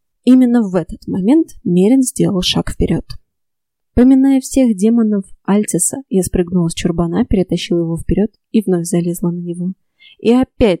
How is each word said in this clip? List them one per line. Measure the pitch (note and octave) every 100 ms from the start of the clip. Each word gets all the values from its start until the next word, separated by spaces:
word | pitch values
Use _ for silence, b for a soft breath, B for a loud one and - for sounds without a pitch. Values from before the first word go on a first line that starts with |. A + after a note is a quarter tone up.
| _ _
Именно | A#3+ B3+ B3 A#3+
в | G3+
этот | F3+ - - -
момент | G3 G3 D#4+ D#4+ -
Мерин | F#3+ F3+ G3+ C4+
сделал | B3+ - E3+ F#3+
шаг | - - -
вперёд. | - - E3 - - _ _ _ _ _ _ _
Поминая | - B3+ C4 C4+ C4+
всех | - C4 B3
демонов | F#3 A3 A#3 A3 G3+ - -
Альтиса, | - G#3 G#3+ E3 - C4+ -
я | F#3+
спрыгнула | F3 F3+ E3+ F3+ E3
с |
чурбана, | - - E3+ E3+ F3 B3
перетащила | F#3+ F3+ F3+ - F3
его | E3 D#3+
вперёд | - E3 - _ _
и | A3
вновь | F#3+ F3 E3+
залезла | F3 F3 E3+ F3
на | F3
него. | F3 F3 F3+ - _ b b _
И | A3
опять | B3 B3+ - A3+ E3